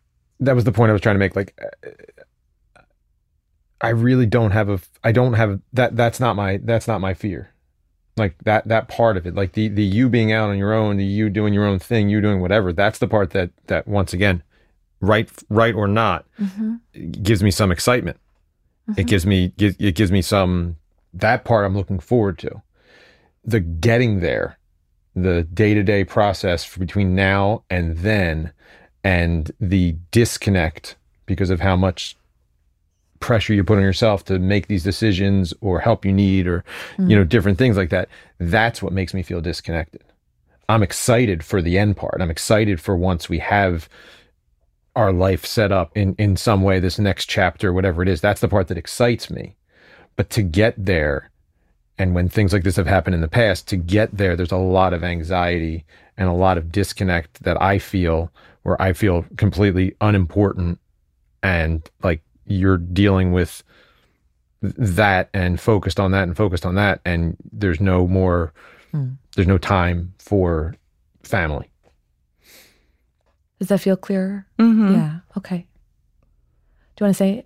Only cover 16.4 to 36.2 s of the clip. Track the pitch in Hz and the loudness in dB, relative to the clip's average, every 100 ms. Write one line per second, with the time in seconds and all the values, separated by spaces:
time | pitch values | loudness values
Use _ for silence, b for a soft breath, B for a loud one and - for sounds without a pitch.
16.4 | 202 196 220 233 - - 82 - 104 104 | -8 -6 -8 -8 -14 -16 -12 -6 0 2
17.4 | 104 - 101 82 - 123 87 - _ _ | 2 2 0 0 0 0 -2 -10 _ _
18.4 | _ _ _ _ - 208 92 101 90 95 | _ _ _ _ -6 -4 0 2 2 2
19.4 | 90 - 104 90 101 85 101 98 - 104 | 0 0 -2 0 -2 0 2 0 2 0
20.4 | 90 90 87 82 _ _ _ 87 107 120 | 2 -2 -4 -10 _ _ _ -4 -2 -2
21.4 | - 117 98 98 95 92 - 123 101 82 | 0 0 0 -2 -4 -8 -2 0 0 -4
22.4 | - 101 - b b b b b b _ | -10 -14 -18 b b b b b b _
23.4 | 110 113 82 82 113 117 123 98 85 55 | -2 -2 -2 -2 2 2 2 0 -2 -2
24.4 | 50 - _ _ _ _ _ 92 92 87 | -6 -10 _ _ _ _ _ -2 0 0
25.4 | 82 87 104 104 98 101 92 - 104 92 | -2 2 2 4 2 0 0 0 0 0
26.4 | 95 85 - - 90 101 95 92 95 98 | -2 -2 -6 -8 -6 -2 0 2 2 2
27.4 | 98 113 - 90 85 80 95 107 87 78 | 0 -2 -4 -4 -2 -2 -2 0 0 -2
28.4 | 82 - b b b _ 98 90 85 82 | -6 -12 b b b _ 0 2 2 0
29.4 | 78 - 101 98 87 82 87 117 117 - | -4 -6 -2 2 0 -2 -2 0 0 0
30.4 | - 95 82 - - - _ _ - 92 | -2 0 -2 -6 -16 -20 _ _ -8 -4
31.4 | 92 90 95 92 95 - - - _ _ | -2 0 0 2 0 -2 -10 -16 _ _
32.4 | _ _ _ _ _ _ _ _ - 113 | _ _ _ _ _ _ _ _ 0 0
33.4 | - 104 92 101 98 92 113 101 - 95 | 2 2 4 4 2 2 2 0 -2 -2
34.4 | 92 101 - 101 90 - 110 92 98 98 | 0 0 0 -2 -2 0 0 2 2 0
35.4 | 87 - 101 87 117 110 98 98 | 0 -4 -4 -2 0 0 0 2